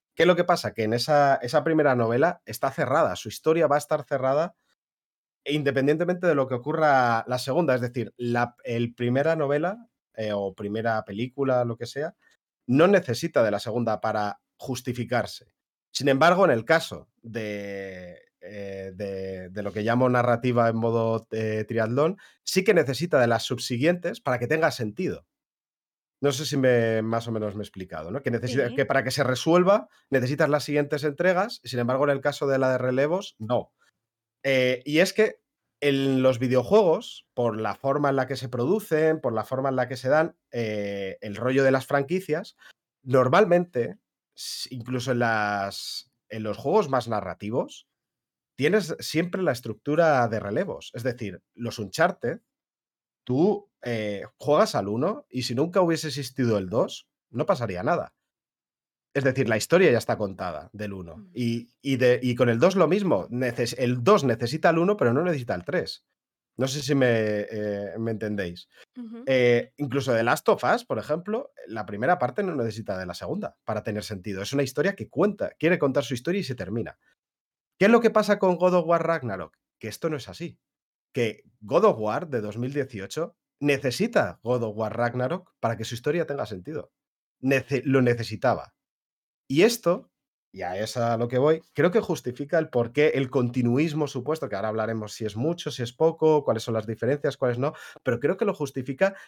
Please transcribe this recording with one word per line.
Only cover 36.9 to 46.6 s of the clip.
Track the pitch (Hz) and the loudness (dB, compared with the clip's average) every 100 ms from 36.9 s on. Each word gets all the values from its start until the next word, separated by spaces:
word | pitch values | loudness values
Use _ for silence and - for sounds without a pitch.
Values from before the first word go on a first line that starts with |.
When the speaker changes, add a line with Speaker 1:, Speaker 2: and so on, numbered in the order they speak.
| 185 - - _ | 2 -2 -18 _
Speaker 1:
por | - 117 107 | -2 -2 0
la | 110 | -4
forma | 92 135 147 143 | -2 0 2 2
en | 135 | 2
la | 131 | 0
que | 127 | -4
se | 123 | -6
producen, | 120 131 214 208 156 156 156 | -2 0 0 0 2 2 2
por | 123 | -2
la | 110 | -2
forma | 107 131 135 | -4 -2 -2
en | 127 | 0
la | 120 | -2
que | 123 | -4
se | 127 | 2
dan, | 151 160 _ _ | 2 2 _ _
eh, | 120 110 107 101 101 95 - | -6 -4 -2 -4 -4 -6 -8
el | 107 101 | -10 -4
rollo | 123 135 | 0 2
de | 135 | 4
las | 131 - | 2 0
franquicias, | 143 139 185 190 156 214 _ - - _ _ | -2 0 -4 -2 -6 -6 _ -20 -20 _ _
normalmente, | 131 131 127 170 214 175 175 123 117 - _ _ _ - | 2 4 6 6 6 4 2 -4 -4 -8 _ _ _ -14
s-, | - - - | -12 -10 -10
incluso | 127 123 127 123 | -10 -6 -6 -2
en | 120 | 0
las, | 117 110 104 101 98 - - - - _ - | 2 2 0 -2 -4 -8 -12 -12 -14 _ -14
en | 110 | -8
los | 107 | -8
juegos | 101 | -4